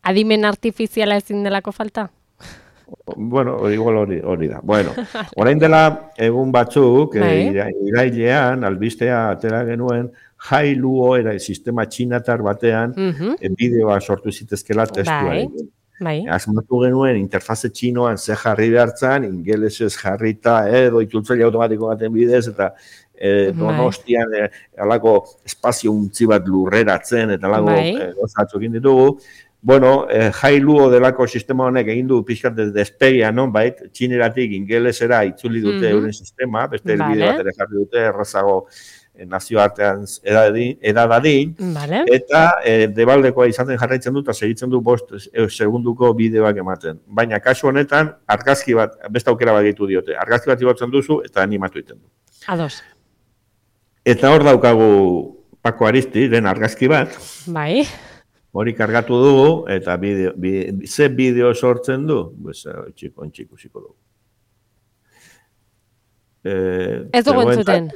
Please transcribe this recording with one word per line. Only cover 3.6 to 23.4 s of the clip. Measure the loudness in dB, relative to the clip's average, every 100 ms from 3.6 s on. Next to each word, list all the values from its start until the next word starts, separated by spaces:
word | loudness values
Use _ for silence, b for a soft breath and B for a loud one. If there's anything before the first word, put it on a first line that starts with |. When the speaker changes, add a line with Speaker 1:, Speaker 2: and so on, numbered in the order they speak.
| -2
Speaker 2:
igual | 0 0 0
hori, | 0 -4
hori | -4 -4 -4
da. | -6
Bueno, | 0 0 0 -6
Speaker 1:
<laughs> | -12 -12 -12 0
Speaker 2:
orain | 2 4
dela | 4 6 4 2 -14 -2
egun | 0 0 0
batzuk, | 2 2 4 6 4 2 0
eh, |
Speaker 1:
Bai. | 2 2 0
Speaker 2:
ira-, | -2 -4 -4 -2
irailean, | 0 0 0 0 2 2 0
albistea | -2 -2 -4 -2 -2 0 -2
atera | -4 -4 -4 -4
genuen, | -4 -4 -4 -6 b b _ -2
Hai | 0 2 0
Luo | 0 0 2 2
era | 0 -4
sistema | -8 -10 -6 -4 -6
txinatar | -6 -4 -4 -2 -2 -2
batean, | -2 0 0 -4 -4
Speaker 1:
Mhm. | -4 -4 -6 -6
Speaker 2:
eh, | -6
bideoa | -4 -2 0 0 0
sortu | -2 -6 -6
zitezkela | -12 -12 -12 -4 -2 -2
Speaker 1:
Bai. |
Speaker 2:
testuarekin. | -2 -4 -2 -2 -4 -6 -10 -16 _ _ _
Speaker 1:
Bai. | -8 -6 -4
Speaker 2:
Asmatu | -6 -4 -6 -2 -2
genuen | 0 0 0 0
interfaze | -2 -6 -6 -8 -8
txinoan | -6 -4 -2 -2 -4
ze | -6 -4
jarri | -2 0 2
behartzan, | 4 2 0 -2 -2 -2
ingelesez | -8 -4 -2 -2 -2 -6 -4
jarrita, | -6 -4 -4 -2 0 2 2
edo | 2 4 2
itzultzaile | 0 -6 -2 2
automatiko | 2 2 -2 -2 -4
baten | -4 -4
bidez, | 0 2 2 0
eta, | -4 -6 -6 b b b _
eh, | 0 0